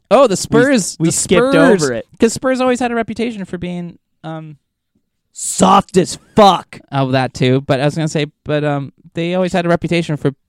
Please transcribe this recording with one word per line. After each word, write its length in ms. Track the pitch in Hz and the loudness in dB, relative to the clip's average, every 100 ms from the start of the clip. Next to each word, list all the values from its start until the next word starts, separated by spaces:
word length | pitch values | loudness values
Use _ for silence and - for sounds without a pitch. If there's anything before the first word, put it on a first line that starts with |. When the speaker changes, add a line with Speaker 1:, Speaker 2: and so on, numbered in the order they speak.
| _ | _
Speaker 1:
Oh, 160 | 214 269 | 4 4
the 60 | |
Speaker 2:
We, 20 | 185 | 0
Speaker 1:
Spurs. 600 | - 233 262 262 175 - | 0 2 4 2 -2 -2
Speaker 2:
we 80 | 165 | -2
Speaker 1:
The 40 | |
Speaker 2:
skipped 400 | - - 180 254 | -2 0 2 4
Speaker 1:
Spurs. 280 | 277 262 196 | 4 4 4
Speaker 2:
over 100 | 147 | 2
it. 120 | 117 - - | -4 -8 0
Speaker 1:
'Cause 140 | 233 | 0
Spurs 260 | - 262 254 | 0 -4 0
always 220 | 254 247 | 0 0
had 100 | 247 | -2
a 40 | 233 | -4
reputation 500 | 226 220 226 214 190 | -4 -6 -6 -6 -10
for 120 | 175 | -10
being, 420 | 180 175 175 - _ _ | -8 -8 -10 -14 _ _
um, 340 | 160 160 156 147 _ _ _ _ _ _ _ - | -14 -14 -14 -20 _ _ _ _ _ _ _ -12
Speaker 2:
Soft 640 | - - 185 196 - 190 | -8 0 4 4 2 0
as 180 | 151 - _ - | -2 -4 _ 4
fuck. 440 | 202 170 - - - | 4 4 -4 -20 -8
Speaker 1:
Oh, 180 | 139 135 | -4 0
that 240 | 131 127 | 0 -2
too. 280 | - 127 131 | 0 0 2
But 180 | 139 147 | 0 0
I 60 | 147 | 0
was 100 | 151 | -2
gonna 120 | 156 | -4
say, 200 | 160 147 - | -4 -6 -8
but, 200 | - 151 | -6 -2
um, 300 | 147 143 139 - _ - | -2 -4 -6 -14 _ -8
they 180 | 170 | -4
always 180 | 180 185 | -2 -2
had 140 | 185 175 | -2 -2
a 40 | |
reputation 460 | 165 165 170 165 151 | -2 -2 -2 -2 -4
for 180 | 143 135 | -4 -6